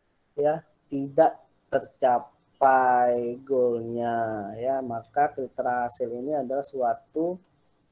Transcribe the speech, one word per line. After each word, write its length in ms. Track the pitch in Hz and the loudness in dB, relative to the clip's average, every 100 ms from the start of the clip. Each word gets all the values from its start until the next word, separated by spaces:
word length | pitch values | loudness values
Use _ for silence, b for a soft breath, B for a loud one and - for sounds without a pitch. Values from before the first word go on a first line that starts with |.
| _ _ _ 147 | _ _ _ -2
ya 240 | 147 165 - _ - | 0 0 -8 _ -8
tidak 420 | 139 139 139 160 - _ _ - | -6 -2 4 4 2 _ _ -4
tercapai 1700 | 135 - - 131 120 - _ _ - 135 131 127 123 123 120 120 123 135 | -4 -4 0 2 2 -2 _ _ 2 4 6 4 4 4 2 -2 -6 -2
goalnya 1040 | 131 123 117 117 117 117 117 113 107 101 110 | 2 2 0 -4 -4 -2 -2 -2 -4 -8 -6
ya. 280 | 127 135 | -4 -2
Maka 480 | 127 113 - 143 147 | -4 -8 -4 0 0
kriteria 560 | 143 127 - 123 123 120 | 0 -8 -4 -2 -2 -4
hasil 240 | - 117 | -4 -6
ini 200 | 120 135 | -6 -4
adalah 300 | 147 123 135 135 | -4 -2 -4 -4
suatu 720 | 135 120 113 _ 156 170 185 _ _ _ _ _ | -2 -2 -2 _ -4 -4 -4 _ _ _ _ _